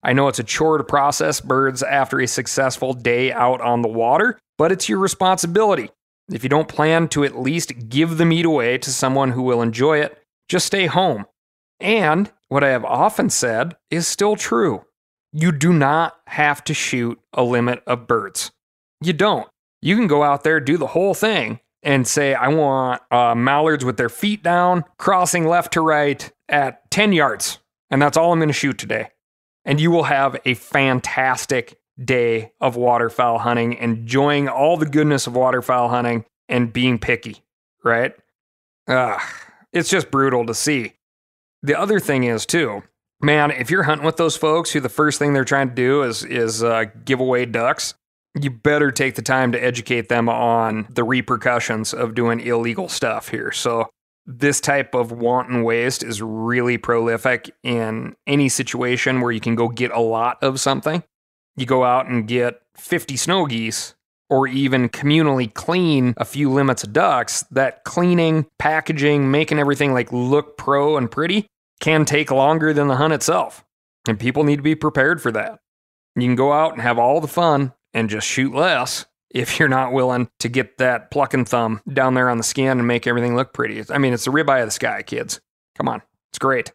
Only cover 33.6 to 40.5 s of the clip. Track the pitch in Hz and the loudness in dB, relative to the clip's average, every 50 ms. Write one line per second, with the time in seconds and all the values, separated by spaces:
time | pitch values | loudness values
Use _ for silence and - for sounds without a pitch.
33.6 | 117 120 120 120 120 117 113 113 113 113 123 135 139 147 147 143 143 139 120 127 | 0 -2 -2 -2 -2 -2 -2 -4 -4 -2 0 2 2 2 2 0 0 -2 -2 0
34.6 | 139 156 175 160 156 147 139 156 151 151 147 135 - 123 120 127 127 127 127 127 | 2 2 2 0 -2 0 2 2 2 2 2 0 -2 -2 0 2 2 2 2 0
35.6 | 120 - 127 123 120 120 120 123 120 120 117 113 113 _ _ _ _ - - 123 | 0 0 0 2 2 0 0 0 0 0 -2 -2 -4 _ _ _ _ -2 0 0
36.6 | 123 117 107 123 123 127 123 110 - - 123 113 - 110 101 - _ _ _ _ | 0 0 0 0 0 2 0 0 0 -2 -2 -2 -4 -14 -18 -18 _ _ _ _
37.6 | _ _ _ _ _ 117 117 117 123 131 - _ _ _ _ _ _ _ _ _ | _ _ _ _ _ 0 0 2 0 -2 -4 _ _ _ _ _ _ _ _ _
38.6 | _ _ _ _ _ - 131 127 127 117 - - - - - - - - _ _ | _ _ _ _ _ -2 0 0 0 0 -2 -6 -8 -10 -12 -16 -20 -20 _ _
39.6 | _ _ - 170 165 - 190 185 147 - - 135 135 135 127 123 117 113 | _ _ -4 -2 0 2 0 0 0 0 0 2 2 2 2 0 0 -2